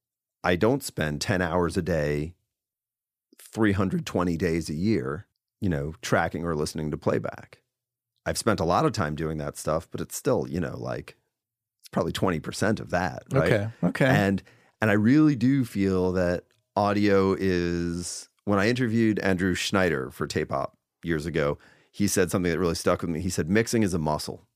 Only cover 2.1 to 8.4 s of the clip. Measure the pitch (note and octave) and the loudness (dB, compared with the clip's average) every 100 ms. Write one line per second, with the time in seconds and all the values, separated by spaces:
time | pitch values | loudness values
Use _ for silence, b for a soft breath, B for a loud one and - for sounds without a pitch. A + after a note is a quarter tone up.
2.1 | D2 D#2 - _ _ _ _ _ _ _ | -2 -4 -10 _ _ _ _ _ _ _
3.1 | _ _ - - - A2 F#2 F#2+ F3 A2+ | _ _ -20 -10 0 2 2 0 -2 -4
4.1 | - F2 E2 F2+ E2 D#2+ D#2 G2+ G2+ B1+ | -2 0 0 -2 -2 -4 -2 0 0 -2
5.1 | D#2 - _ _ _ G2+ D2+ D2 D#2+ - | -8 -12 _ _ _ -2 -2 -4 -8 -2
6.1 | G#2 E2+ E2 E2+ D2+ D2+ E2+ D2+ D#2 - | 0 0 -4 -4 -2 -4 -4 -6 -4 -2
7.1 | C2+ A1+ - - - _ _ _ _ _ | -2 -4 -10 -18 -20 _ _ _ _ _
8.1 | _ - E2 | _ -6 -2